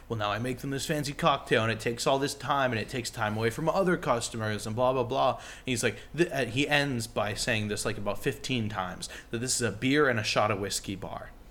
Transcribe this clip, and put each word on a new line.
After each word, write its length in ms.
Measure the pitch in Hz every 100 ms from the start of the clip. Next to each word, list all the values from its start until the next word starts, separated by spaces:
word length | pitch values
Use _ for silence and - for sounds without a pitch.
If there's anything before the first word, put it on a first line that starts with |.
| -
"Well, 80 | 113
now 140 | 104
I 80 | 101
make 200 | 127 123
them 100 | 139
this 140 | 139 -
fancy 280 | 151 143
cocktail, 500 | - 165 139 - 127
and 80 | 113
it 80 | 110
takes 260 | 123 117 151
all 120 | 135
this 140 | 139
time, 380 | - 127 143 131
and 80 | 110
it 100 | -
takes 200 | 131 110
time 280 | - 107 107
away 120 | 113
from 200 | 131 160
other 280 | 180 180 175
customers, 680 | 156 120 - 117 110 104 110
and 80 | 110
blah, 180 | 127
blah, 100 | 135
blah." 280 | 117 135 135 113
And 20 | - - -
he's 180 | 120
like, 140 | 120 104 - 143
th-, 140 | 170
uh, 140 | 139 120
he 220 | 117 143
ends 400 | 147 143 120 110
by 260 | - 104
saying 340 | 107 - 110 104
this, 180 | 101 117
like, 120 | 107
about 240 | 101 98
fifteen 480 | 143 - - 127 104
times, 400 | 104 90 90 87 - -
that 80 | 117
this 160 | 127 -
is 60 |
a 100 | 117
beer 380 | 101 131 143 139
and 100 | 113
a 40 |
shot 280 | 107 131 107
of 80 | 98
whiskey 360 | 98 - - 92
bar. 360 | 82 - - - -